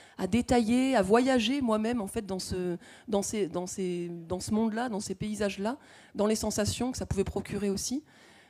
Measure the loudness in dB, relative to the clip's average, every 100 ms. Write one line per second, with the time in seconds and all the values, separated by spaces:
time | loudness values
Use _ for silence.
0 | -16 -6 0 0 4 4 4 4 4 4
1 | 6 6 6 4 2 0 2 2 0 -2
2 | -4 -6 -6 -6 -4 -4 -2 -4 -8 -18
3 | -2 -2 0 -2 -2 -2 -6 -4 -4 -4
4 | -6 -8 -6 -6 0 2 2 0 -4 -4
5 | -6 -6 -6 -2 -2 -2 -4 -4 -10 -20
6 | -8 0 2 2 0 0 0 0 -2 -2
7 | -2 0 0 -4 -4 -2 0 0 -2 -4
8 | -6 -16 -20 -20 -20